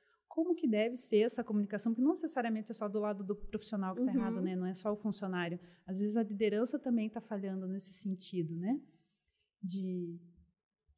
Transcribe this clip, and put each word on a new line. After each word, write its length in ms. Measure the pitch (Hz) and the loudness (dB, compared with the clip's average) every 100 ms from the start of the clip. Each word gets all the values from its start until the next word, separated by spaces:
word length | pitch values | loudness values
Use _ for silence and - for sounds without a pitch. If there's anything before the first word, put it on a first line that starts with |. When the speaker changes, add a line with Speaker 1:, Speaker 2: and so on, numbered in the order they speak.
| _ _ _ | _ _ _
Speaker 1:
Como 260 | - 359 | 0 2
que 140 | 330 269 | 2 4
deve 280 | 208 226 247 | 4 2 0
ser 240 | - 208 | 4 6
essa 220 | 226 - | 6 2
comunicação? 500 | 226 208 202 208 233 | 0 0 0 0 0
Porque 120 | 226 | 4
não 80 | 277 | 4
necessariamente 580 | 349 311 254 226 220 214 | 4 0 0 0 0 -4
é 20 | |
só 140 | 214 208 | -4 -2
do 120 | 208 | 0
lado 240 | 208 202 | 0 -2
do 100 | 190 | -4
profissional 600 | 202 - 220 - 208 190 | -4 -4 -6 -4 -2 -2
que 100 | 185 | 2
tá 60 | 254 | 2
Speaker 2:
Uhum. 60 | 247 | 2
Speaker 1:
errado, 220 | 226 226 | 2 0
né? 120 | 185 | 0
Não 120 | 185 180 | 0 -2
é 80 | |
só 180 | 175 214 | -2 -2
o 40 | 208 | -2
funcionário. 640 | 214 - 190 180 170 170 - - - | -2 -2 -2 -2 -2 -4 -10 -16 -6
Às 120 | 190 | -2
vezes 140 | 208 226 | 0 2
a 60 | |
liderança 560 | 220 202 208 208 247 285 | 0 2 2 2 0 0
também 300 | 269 233 214 | 0 0 0
tá 140 | 220 | -6
falhando 440 | - 208 196 190 185 | -6 -6 -4 -4 -4
nesse 280 | 190 - | -6 -8
sentido, 600 | - 196 185 - 180 160 | -8 -6 -6 -4 -2 -2
né? 240 | 165 190 285 - _ _ _ _ _ _ _ | -2 0 -2 -4 _ _ _ _ _ _ _
De 580 | 185 196 185 180 170 170 170 170 - _ _ _ _ | -4 -2 -2 -2 -4 -8 -14 -20 -20 _ _ _ _